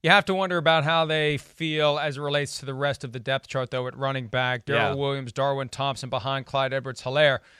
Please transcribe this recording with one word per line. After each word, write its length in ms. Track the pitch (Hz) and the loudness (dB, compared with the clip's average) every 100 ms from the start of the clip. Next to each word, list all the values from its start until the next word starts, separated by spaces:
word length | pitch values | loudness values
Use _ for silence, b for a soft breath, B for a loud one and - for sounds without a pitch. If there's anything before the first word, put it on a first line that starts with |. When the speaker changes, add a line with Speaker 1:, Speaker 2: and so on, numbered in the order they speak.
Speaker 1:
You 80 | 156 | 6
have 160 | 202 196 | 4 4
to 80 | |
wonder 240 | 190 190 175 | -2 0 2
about 260 | 160 160 | 4 4
how 220 | 147 165 160 | 4 2 2
they 320 | 156 151 147 | 2 2 -2
feel 600 | - - 160 151 151 147 | -6 -8 -4 2 2 2
as 200 | 151 135 | -2 -4
it 20 | |
relates 380 | 147 147 143 - | -2 -2 -2 -8
to 80 | 135 | -10
the 80 | |
rest 300 | 131 143 135 | -4 -2 -2
of 80 | 135 | -8
the 80 | 123 | -8
depth 280 | 120 135 - | -4 -4 -2
chart, 220 | 135 123 | -4 -4
though, 160 | 131 127 | -4 -6
at 100 | 123 | -4
running 300 | 135 135 117 | -4 -4 -4
back. 400 | 127 127 123 120 | -2 0 -2 -2
Darrell 240 | 135 107 | 0 2
Speaker 2:
Yeah. 40 | |
Speaker 1:
Williams, 380 | 139 139 139 127 | 0 -2 -2 -6
Darwin 380 | 127 135 139 127 | -2 0 0 -4
Thompson 400 | - 139 131 131 | -4 -4 -4 -4
behind 340 | 127 127 135 | -4 -2 -4
Clyde 300 | 127 139 135 | -2 -2 0
Edwards-Helaire. 640 | 135 131 123 127 135 151 127 b | -2 -6 -8 -2 4 4 4 b